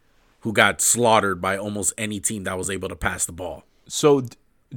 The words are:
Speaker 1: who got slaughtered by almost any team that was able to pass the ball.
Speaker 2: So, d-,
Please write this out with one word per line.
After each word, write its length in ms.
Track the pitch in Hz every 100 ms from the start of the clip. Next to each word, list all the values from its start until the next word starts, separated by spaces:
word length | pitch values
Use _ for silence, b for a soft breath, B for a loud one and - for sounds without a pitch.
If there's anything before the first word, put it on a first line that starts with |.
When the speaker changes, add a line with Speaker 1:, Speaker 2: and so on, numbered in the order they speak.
| _ _ _ _
Speaker 1:
who 120 | 117
got 280 | 107 104 90
slaughtered 600 | - 113 120 110 98 92
by 160 | 92 98
almost 360 | 104 104 92 -
any 220 | 107 104
team 240 | - 110
that 120 | 95 92
was 120 | 92
able 180 | 95 92
to 80 | 85
pass 280 | 110 107 -
the 60 |
ball. 320 | 85 90 69 _ _ _
Speaker 2:
So, 320 | - 156 139
d-, 140 | 123 - _ _ _